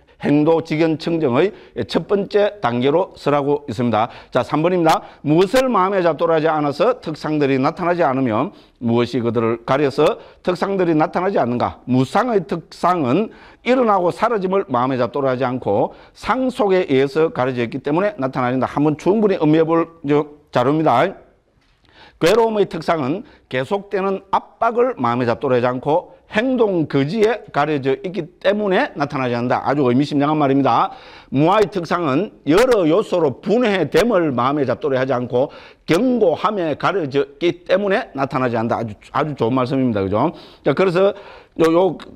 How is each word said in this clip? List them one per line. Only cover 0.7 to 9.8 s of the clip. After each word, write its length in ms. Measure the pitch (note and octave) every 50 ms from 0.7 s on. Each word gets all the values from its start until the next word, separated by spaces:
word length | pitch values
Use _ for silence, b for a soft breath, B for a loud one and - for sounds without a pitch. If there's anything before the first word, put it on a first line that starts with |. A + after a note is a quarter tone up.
| E3 D3+ E3 D#3+ D#3+ D3
청정의 540 | - E3+ E3+ E3 D#3 C3 A#2 C3+ F3 G#3 B B B B B - A2+
첫 200 | - - - D#3+
번째 520 | - G#3+ G3+ F#3+ - - G3+ G3+ - - -
단계로 540 | - A#2+ A#2+ B2 B2 C#3 C#3+ E3+ F#3+ - -
설하고 500 | - - D3+ C#3+ D3 C3+ C#3+ C#3+ - - -
있습니다. 400 | A2 A2+ B2+ A#2+ A2 G#2+ A2+ B B B B B
자, 120 | - B2+ A#2+
삼 180 | - D3 D3
번입니다. 400 | D#3+ F3+ F#3 F3+ E3 D#3+ E3 D3+ B B B B
무엇을 480 | - D3 D3+ E3+ G3 F#3+ B3+ C4 C4+ B3+
마음에 320 | A#3 G3 F3+ F#3+ G3+ F#3+
잡도록 340 | F3 E3+ D3+ C3+ F3 E3 E3
하지 120 | D#3+ D3+ D#3+
않아서 500 | D#3 D#3 D3 C#3+ C#3 - F#3 A#3+ - -
특상들이 580 | - F3 D#3 - - D3+ D#3 D3+ C#3+ C3+ C#3 C3
나타나지 440 | C3 D#3 E3+ - F3+ E3+ F3+ E3+ E3+
않으며 480 | C#3 B2+ C3+ C3 A#2+ G#2 A2 C#3+ - B B B B B -
무엇이 420 | - A#2 A#2 A#2+ A#2+ A#2 - B2+
그들을 440 | A2 A#2 A2 A#2+ A2+ A2+ A#2 A#2 -
가려서 540 | - C3 C#3